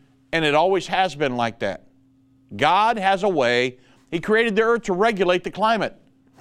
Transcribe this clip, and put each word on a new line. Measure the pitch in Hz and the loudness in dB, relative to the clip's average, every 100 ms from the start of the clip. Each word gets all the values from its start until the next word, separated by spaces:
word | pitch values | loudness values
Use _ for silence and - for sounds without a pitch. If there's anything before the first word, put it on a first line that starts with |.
| _ _ - | _ _ -6
and | 165 | -2
it | 151 151 | 2 2
always | 185 190 - | 2 0 -2
has | 185 190 143 | -2 -2 -2
been | 143 123 | -4 -2
like | 117 - | -4 -4
that. | 101 87 _ _ _ _ _ _ - 101 | -6 -6 _ _ _ _ _ _ -14 -2
God | 147 190 220 226 | 2 2 2 0
has | 190 196 | 0 0
a | 202 | 0
way. | 156 120 123 127 123 _ _ - | 2 2 2 -2 -6 _ _ -10
He | 170 | -8
created | 196 220 233 202 | 0 0 2 2
the | |
earth | 226 233 | 0 0
to | - | -2
regulate | 180 226 190 180 180 | 0 0 0 0 0
the | 190 | -2
climate. | 185 220 220 139 - _ _ _ - | -2 0 0 -2 -8 _ _ _ -20